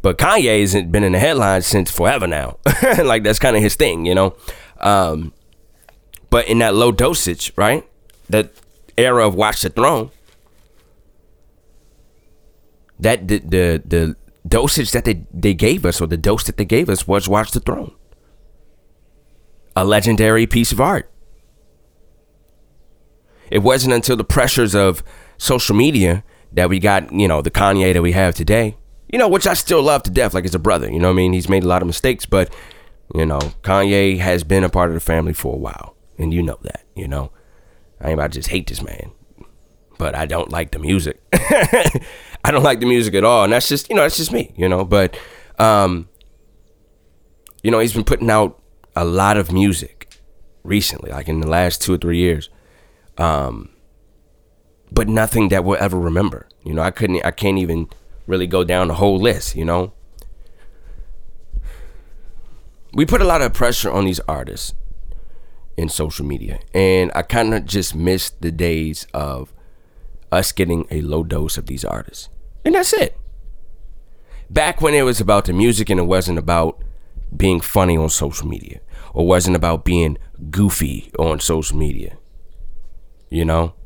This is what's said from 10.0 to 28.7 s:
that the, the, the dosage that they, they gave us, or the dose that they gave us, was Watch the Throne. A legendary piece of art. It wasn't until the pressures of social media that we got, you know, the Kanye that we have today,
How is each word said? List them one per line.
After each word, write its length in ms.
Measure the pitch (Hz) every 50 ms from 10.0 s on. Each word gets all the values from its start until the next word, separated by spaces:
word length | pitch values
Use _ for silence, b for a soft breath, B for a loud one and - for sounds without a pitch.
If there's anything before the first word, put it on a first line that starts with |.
| 110 127 - - _ _ _ _ _ _ _ _ - _ _ _ _ _ _ _ _ _ _ _ _ _ _ _ _ _ _ _ _ _ _ - _ _ _ _ _ _ _ _ _ _ _ _ _ - _ _ _ _ _ _ _ _ _ _
that 300 | 82 110 117 - 90 92
the, 100 | 104 101
the, 420 | - 78 87 92 90 87 82 78 -
the 320 | - 85 85 82 80 78 - - - _ _ _ 85
dosage 440 | - 113 127 143 - - 135 - -
that 120 | 120 -
they, 220 | 123 113 82 - -
they 220 | - 85 85 104 98
gave 320 | 82 - 110 139 190 147
us, 160 | 87 85 -
or 60 | 87
the 100 | 80 85
dose 280 | 82 78 101 104 117 -
that 120 | - 92
they 80 | - 104
gave 240 | 92 110 120 170 170
us, 180 | 101 92 -
was 220 | - 95 101 98 98
Watch 220 | 98 104 110 -
the 100 | - -
Throne. 340 | - - - - - - - _ - _ - _ _ _ _ _ - - - - - - - _ _ _ _ _ _ _ _ _ _ _ _ - _ _ - - - - - 95
A 60 | 95
legendary 600 | 98 104 107 98 110 107 101 110 107 110 113 113
piece 260 | 113 - 120 117 - -
of 80 | -
art. 320 | 131 165 - 151 - - - - - - - - _ _ _ _ _ _ _ _ _ _ _ _ _ _ _ _ _ _ _ _ _ _ _ _ _ _ _ _ - _ - _ _ _ _ _ _ b b b b b
It 80 | - -
wasn't 340 | 98 123 127 135 127 131 127
until 240 | 120 110 - 127
the 80 | 113 104
pressures 500 | - - 151 123 113 - - 120 107 90
of 280 | 101 98 95 90 - - B B B B B B
social 400 | B - - 143 123 - - 107
media 480 | 104 123 151 156 127 95 90 85 95 - b b b b b -
that 180 | - 90 90
we 80 | 92 95
got, 340 | 87 104 98 95 82 - 65
you 160 | 92 104 92
know, 140 | 80 76 71
the 80 | 78
Kanye 420 | - - 101 101 98 98 95 92 90
that 80 | 90
we 120 | 85 87 87
have 220 | 95 95 90 85
today, 440 | - 82 78 104 113 113 110